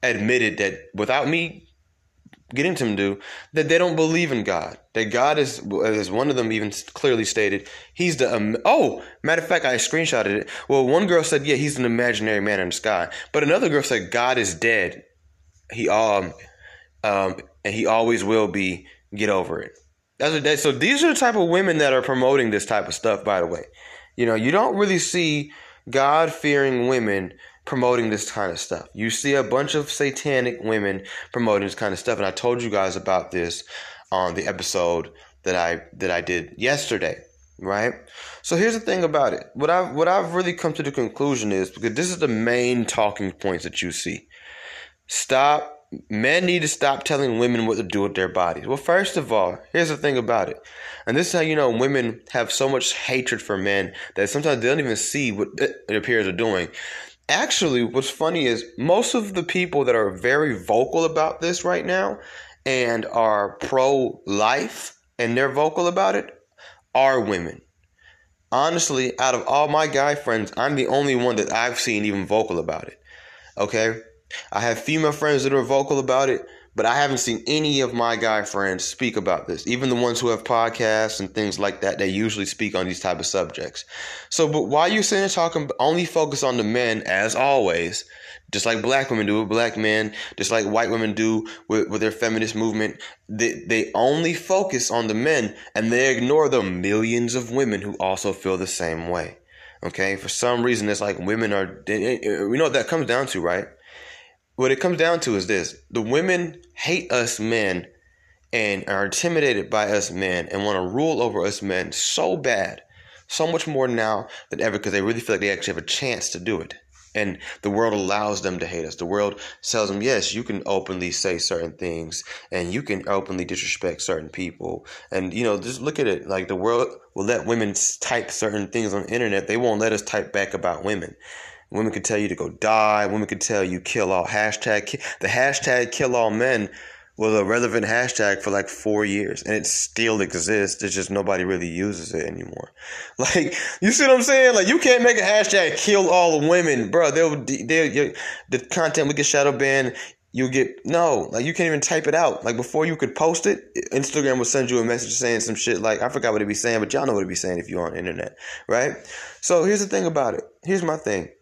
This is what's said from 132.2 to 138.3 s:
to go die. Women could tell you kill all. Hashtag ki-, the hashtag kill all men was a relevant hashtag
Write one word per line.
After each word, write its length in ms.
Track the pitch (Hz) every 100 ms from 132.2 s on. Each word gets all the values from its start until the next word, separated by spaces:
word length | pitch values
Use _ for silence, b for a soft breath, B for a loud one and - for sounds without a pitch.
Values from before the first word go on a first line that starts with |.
| 104
to 80 |
go 140 | 87 85
die. 580 | 82 110 110 107 107 104
Women 220 | 104 104
could 120 | 98
tell 220 | - 107
you 180 | 95 90
kill 300 | 90 123 95
all. 160 | 95 87
Hashtag 600 | 107 107 104 - 104 101
ki-, 120 | 131 B B
the 80 | 98
hashtag 640 | 117 131 139 - 123 120
kill 240 | - 135 123
all 140 | 113
men 380 | 107 123 123 101 B B B B -
was 160 | 110
a 120 | 110
relevant 420 | 98 117 120 113 104
hashtag 560 | 113 123 - 107